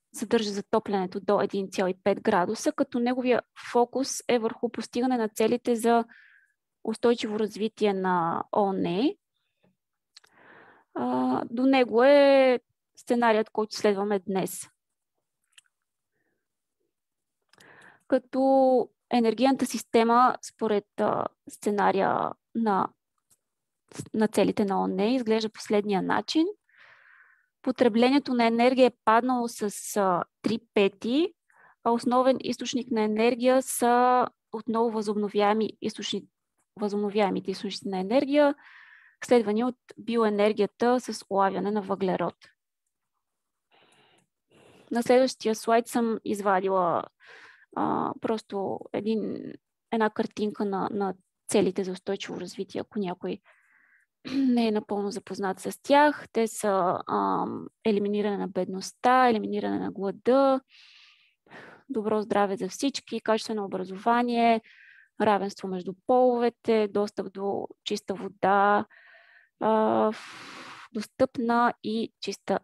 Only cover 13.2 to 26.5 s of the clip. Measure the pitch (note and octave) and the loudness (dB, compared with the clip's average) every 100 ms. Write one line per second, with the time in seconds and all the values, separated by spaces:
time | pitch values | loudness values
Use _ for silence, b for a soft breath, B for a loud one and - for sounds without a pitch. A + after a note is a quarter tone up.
13.2 | A3+ A3 G#3+ - G#3+ - G#3+ G3 G3+ G3 | 2 2 0 -4 -6 0 0 0 0 -2
14.2 | G3+ F#3+ - - - _ _ _ _ _ | -2 -4 -4 -8 -16 _ _ _ _ _
15.2 | _ _ _ _ _ _ _ _ _ _ | _ _ _ _ _ _ _ _ _ _
16.2 | _ _ _ _ _ _ _ _ _ _ | _ _ _ _ _ _ _ _ _ _
17.2 | _ _ _ _ B B B B - C4 | _ _ _ _ B B B B -2 -2
18.2 | - C4 C4+ C4+ C4 B3+ - _ - B3 | 0 0 4 6 6 4 0 _ -2 0
19.2 | A3+ G#3+ C4 C4 B3+ A3+ - A#3 A#3 A#3+ | 2 2 2 2 -2 -6 0 2 4 4
20.2 | B3+ - - - A3 G#3 - - G#3 - | 4 2 -10 -4 -2 -2 -4 -4 -2 -2
21.2 | - _ - - G#3 G3+ F#3+ F#3+ - - | -4 _ -20 -6 -2 2 2 2 0 0
22.2 | - - _ A3+ G#3+ F#3+ - _ _ _ | -4 -8 _ -4 0 0 -2 _ _ _
23.2 | _ _ _ _ _ _ _ - - A3 | _ _ _ _ _ _ _ -16 -6 0
24.2 | G#3+ - - G3 G3+ F#3 F#3+ F#3 G#3+ C4 | 0 2 2 0 -2 -2 -2 0 0 0
25.2 | A3 A3 A3 - - G#3 G#3 F#3+ F3+ F#3 | 0 -2 -2 -8 -2 0 0 -2 0 -2
26.2 | - D#4+ F4+ | 0 0 0